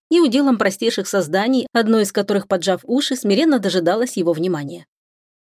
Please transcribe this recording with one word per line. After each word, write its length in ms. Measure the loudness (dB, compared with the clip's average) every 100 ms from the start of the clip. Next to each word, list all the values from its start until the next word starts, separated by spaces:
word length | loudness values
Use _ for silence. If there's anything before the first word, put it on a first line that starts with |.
| 0
и 100 | 2
уделом 380 | 4 2 2 2
простейших 500 | 0 -2 -4 -2 -2
созданий, 580 | -2 -2 -2 0 0 0
одно 280 | -2 2 2
из 120 | 0
которых, 340 | -2 -2 -2 0
поджав 360 | -2 0 -2
уши, 320 | -2 -2 -2 -2
смиренно 420 | 0 2 2 2
дожидалось 580 | 0 0 0 0 -2 -2
его 160 | -2
внимания. 540 | 0 -2 -4 -6 -12 -20 _ _ _ _ _